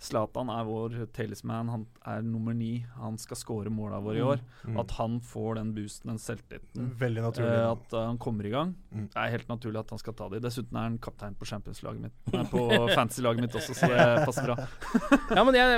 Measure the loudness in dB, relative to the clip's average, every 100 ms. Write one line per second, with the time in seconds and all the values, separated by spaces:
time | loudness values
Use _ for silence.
0 | -4 -2 0 -2 -4 -2 -2 -2 -4 -4
1 | -6 -6 -6 -6 -6 -4 -4 -4 -8 -14
2 | -8 -6 -4 -2 -2 -2 -2 -4 -6 -10
3 | -8 -8 -10 -10 -6 -4 -4 -4 -4 -4
4 | -2 2 2 2 -4 -12 -4 -4 -2 -2
5 | -2 -2 -4 -4 -4 -2 -4 -4 -6 -8
6 | -8 -6 -6 -8 -10 -16 -12 -8 -6 -2
7 | -2 0 0 0 2 4 2 0 -4 -2
8 | -2 -2 -2 -2 -2 0 -2 -4 -10 -8
9 | -6 -2 -2 -2 -4 -6 -4 -6 -6 -8
10 | -8 -8 -6 -4 -4 -4 -6 -4 -2 -4
11 | -6 -8 -10 -8 -8 -8 -8 -10 -8 -8
12 | -10 -8 -4 -2 0 2 4 4 6 4
13 | 4 2 2 2 0 -2 -4 2 4 8
14 | 8 6 4 2 0 -2 -4 -8 -2 0
15 | 4 4 6 6 8 8 8